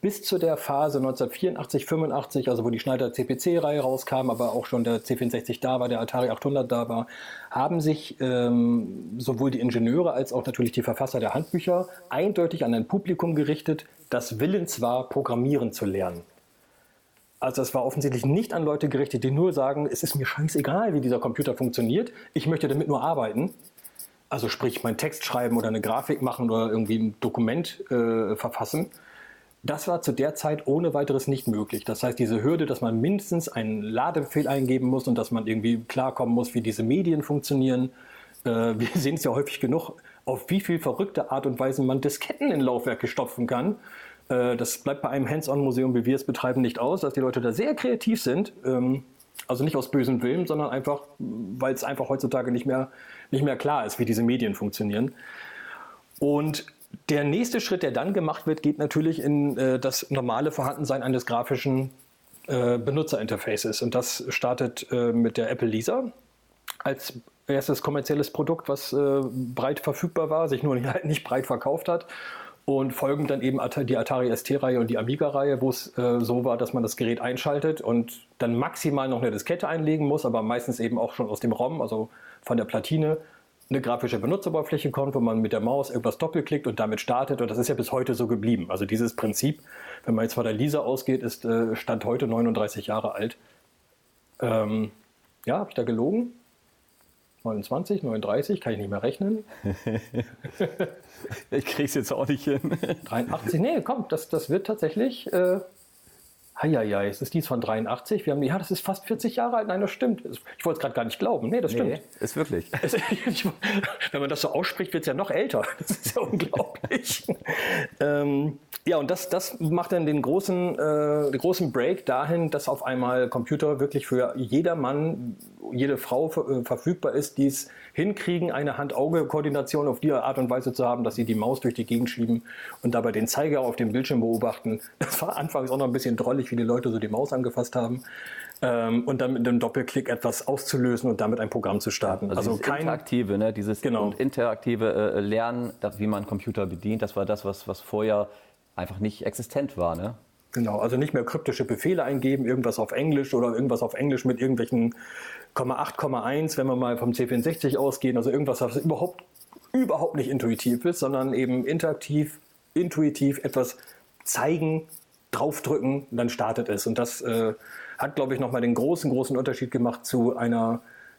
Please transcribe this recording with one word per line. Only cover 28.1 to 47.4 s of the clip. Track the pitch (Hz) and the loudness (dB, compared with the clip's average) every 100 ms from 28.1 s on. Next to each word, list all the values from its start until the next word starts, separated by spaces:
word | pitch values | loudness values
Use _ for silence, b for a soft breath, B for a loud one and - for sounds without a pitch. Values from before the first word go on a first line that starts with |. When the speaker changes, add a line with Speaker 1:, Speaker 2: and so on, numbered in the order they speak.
| 113 104 107 | 2 0 -2
Speaker 1:
verfassen. | - - 135 156 - B B B B B B _ | -4 -4 -4 -2 -4 B B B B B B _
Das | - 151 - | -6 -4 -2
war | 170 | 0
zu | - | 0
der | 120 143 151 | 0 0 0
Zeit | 151 151 - | -2 -2 0
ohne | 214 170 | 2 2
weiteres | 143 139 135 135 | 2 2 0 0
nicht | 135 - | -2 0
möglich. | 107 104 110 | -2 -2 -4
Das | - 107 | -6 -2
heißt, | 123 120 | -2 0
diese | 117 113 | 2 2
Hürde, | 120 165 | 2 2
dass | 147 131 | 0 0
man | 120 113 | 0 2
mindestens | 139 202 - 170 165 | 2 0 0 -2 -2
einen | - 110 107 | -4 -4 -4
Ladebefehl | 104 110 147 160 139 147 143 | -2 -2 0 0 -2 0 0
eingeben | 139 127 131 127 | 2 2 2 2
muss | 131 131 | 0 2
und | 117 | 0
dass | 110 | 2
man | 113 107 | -2 0
irgendwie | 110 110 117 117 | 0 2 0 0
klarkommen | - 131 - 120 | -2 -2 0 2
muss, | 120 120 | 2 2
wie | 123 | -2
diese | 110 104 | -2 -2
Medien | 113 143 175 156 | 2 2 4 2
funktionieren. | 143 147 - 139 131 127 131 B B B B B | 2 -2 2 2 4 2 0 B B B B B
Äh, | 123 113 113 110 | -2 2 2 2
wir | 113 | 0
<laughs> | |
sehen | 175 135 | 0 0
es | 156 | 0
ja | 139 | 0
häufig | 120 143 - | 0 -2 -2
genug, | 123 156 - - B B | 0 0 -2 -16 B B
auf | - 131 - | -6 -4 0
wie | 190 | 0
viel | 196 170 | 2 0
verrückte | 147 113 196 - 127 | 0 -2 -2 -2 0
Art | 131 135 | 0 0
und | 127 | 0
Weise | 131 135 | 0 2
man | 131 135 | 2 2
Disketten | 139 143 - - 277 | 0 -2 -6 -2 0
in | 165 | 2
Laufwerke | 131 120 123 113 120 | 2 2 0 -2 -2
stopfen | - 123 - 120 | -2 -4 -2 0
kann. | 123 165 214 B B B B _ | 2 0 -2 B B B B _
Äh, | 127 123 117 | 2 2 2
das | 120 - | -2 -2
bleibt | - 139 | -2 -2
bei | 135 | -2
einem | 139 127 | 0 0
Hands-on-Museum, | 156 151 139 139 127 131 | 0 0 2 2 4 4
wie | 123 | 4
wir | 117 | 4
es | 135 | 2
betreiben, | 139 131 127 127 | 0 -2 0 2
nicht | 123 - | 2 2
aus, | 123 180 | 0 2
dass | 143 | 0
die | 139 | 2
Leute | 127 123 | 0 2